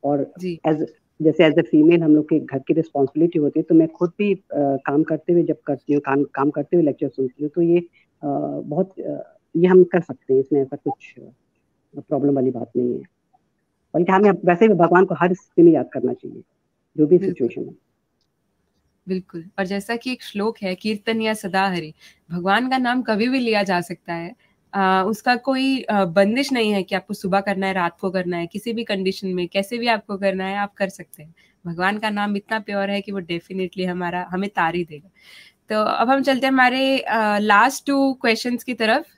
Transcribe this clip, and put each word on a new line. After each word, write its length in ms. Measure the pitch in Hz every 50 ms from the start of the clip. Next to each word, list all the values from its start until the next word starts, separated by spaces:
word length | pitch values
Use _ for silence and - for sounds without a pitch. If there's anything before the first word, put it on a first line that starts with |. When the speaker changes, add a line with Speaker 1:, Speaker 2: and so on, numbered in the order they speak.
| -
Speaker 1:
और 300 | 143 143 143 139 135 - 180
Speaker 2:
जी। 200 | 175 185 170 160 _ 156
Speaker 1:
as, 180 | 156 147 160 - - _ _ _ _ _
जैसे 280 | 160 156 - - 170 156
as 60 | 147
a 80 | 165 165 - -
female 260 | 156 151 160 170 170
हम 140 | 165 156 151
लोग 100 | 151 147
के 140 | - 160 151
घर 200 | - - - 135
की 140 | 131 - 156
responsibility 680 | 156 160 - _ 139 139 131 _ 156 165 170 170 165
होती 200 | 147 143 - 156
है, 40 | 160
तो 120 | - 165
मैं 120 | 160 160 160
खुद 240 | 160 - 175 175 - _
भी, 160 | 214 208 190
अ, 140 | 190 _ _ -
काम 480 | 143 143 139 139 135 - - 143 147 160
करते 300 | 160 160 151 - - 175
हुए 100 | 175 165
जप 180 | 151 156 - _
करती 280 | - 143 131 _ - 147
हूँ, 80 | 143
काम, 220 | 143 - 135 139 143
काम 260 | - _ - 135 147
करते 260 | 147 151 143 _ -
हुए 100 | 175 165
lecture 240 | 147 131 _ 156 139
सुनती 340 | - - 135 127 _ _ 147
हूँ। 80 | 151 143
तो 60 | -
ये, 180 | 170 170 170 175 175 170 _ _ _ _ _ _ -
अ, 40 | 147 139 143 147 143 143 143 139
बहुत, 360 | 143 143 156 190 190 _ -
अ, 400 | - - 147 143 - - _ _ _ _ _ 160
ये 100 | 170 185
हम 160 | 185 185 180
कर 180 | 175 - 180
सकते 320 | 170 _ 139 - _ _ 135
हैं, 80 | 131
इसमें 200 | 131 135 151 143
ऐसा 140 | 139 135 -
कुछ, 400 | 143 _ 147 - _ _ - - 127
अ, 100 | 135 131 127 _ _ _ _ _ _ _ _ _ _ _ _ 143
problem 360 | - _ 156 139 131 143 139
वाली 160 | 135 127 131
बात 200 | 131 123 117 - _ 127
नहीं 160 | 123 123 120
है। 100 | - 139 - _ _ _ _ _ _ _ _ _ _ _ _ _ _ _ _ _
बल्कि 180 | - 175 170
हमें 200 | 190 185 208 202
वैसे 360 | 185 - - 170 175 170 220 226
भी 60 | 208
भगवान 320 | 165 170 165 175 175 190
को 100 | 185 180
हर 180 | - 170 180 185
स्थिति 280 | - _ _ _ -
में 100 | 170 175
याद 180 | 160 143 123 - -
करना 200 | 139 - 123 123
चाहिए, 300 | - - - - - - _ _ _ _ _ _ _ _ _ _ 156
जो 100 | 151 147
भी 100 | 180 175
Speaker 2:
बिल्कुल। 100 | 175 190
Speaker 1:
situation 420 | 180 - 131 113 - - - -
है। 60 | - _ _ _ _ _ _ _ _ _ _ _ _ _ _ _ _ _ _ _ _ _ _ _ _ _ _ -
Speaker 2:
बिल्कुल। 380 | 190 190 180 _ - 170 165 185 _ -
और 60 | 196
जैसा 300 | 180 202 202 196 - 233
कि 160 | 233 - 262
एक 120 | 254 247 -
श्लोक 340 | - - 208 196 220 226 -
है, 140 | 214 185 185
"कीर्तन 460 | 185 - 214 214 208 _ - 226 226
या 120 | 220 220 214
सदा 340 | 214 - 196 170 190 190 196
हरि", 260 | 185 175 160 156 156 _ _ - _ _ _ _
भगवान 380 | 165 180 170 190 196 220 247 254
का 80 | 262 262
नाम 240 | 254 240 247 254
कभी 280 | 247 - 220 202 220 254
भी 100 | 254 269
लिया 240 | 247 233 220 208 202
जा 180 | 190 190 175
सकता 320 | 170 - 180 - _ - 170
है। 220 | 170 170 170 226 _ _ _ _ _ _ _ -
अ, 300 | 196 196 190 190 190 185 190
उसका 280 | 226 208 - 254 247
कोई, 460 | 233 240 - 269 262 262 269 269 262
अ, 240 | - - 214 202 196
बंदिश 460 | 180 160 196 196 196 220 254 285 285
नहीं 200 | 277 247 226 214
है 120 | 208 196 185
कि 120 | - 196
आपको 180 | 185 - _ 208
सुबह 260 | - - 196 180 196
करना 280 | 196 208 196 190 196 190
है, 60 | 190
रात 260 | 190 180 170 - _
को 100 | - 196
करना 280 | 180 190 180 175 175 175
है, 100 | 170 170
किसी 260 | _ 202 - 233 226
भी 100 | 220 233
condition 440 | - 208 196 190 185 190 - - 190
में, 200 | 180 180 175 170
कैसे 300 | _ 196 196 196 240 240
भी 100 | 233 240
आपको 300 | 226 214 214 _ 208 190
करना 280 | 202 196 185 190 190
है, 120 | 190 196 202
आप 160 | 202 196 _
कर 160 | - 196 190
सकते 340 | 196 - 175 _ - - 151
हैं। 120 | 160 165 _ _ _ _ _ _
भगवान 320 | 180 170 165 180 190 208 214
का 120 | 214 214
नाम 280 | 208 208 202 208 208 202
इतना 220 | - _ 220 220
pure 300 | 208 - 202 202 196 196
है 120 | 202 202
कि 100 | 196 -
वो 100 | 202 196
definitely 640 | 180 165 175 170 - _ 185 190 185 175 - 190 185
हमारा, 420 | 185 175 180 180 175 170 180 180 -
हमें 200 | 175 185 196 202
तार 260 | _ - 175 165 165
ही 80 | 175 180
देगा। 260 | 165 156 143 151 - _ _ _ - - - - - _ _ _ _
तो 60 | 214
अब 340 | 214 214 - - - 233 233
हम 140 | 269 277 269
चलते 220 | 277 269 247 247
हैं 80 | 269 269
हमारे, 460 | 262 254 254 247 262 269 269 269 262
अ, 400 | - - 214 226 220 208 208 208
last 480 | 208 214 208 202 220 262 277 - _ -
two 260 | 277 277 269 269 262
questions 500 | 262 - 233 220 220 - 254 240 226 -
की 100 | - 247
तरफ। 320 | 208 233 214 226 285 330 _ _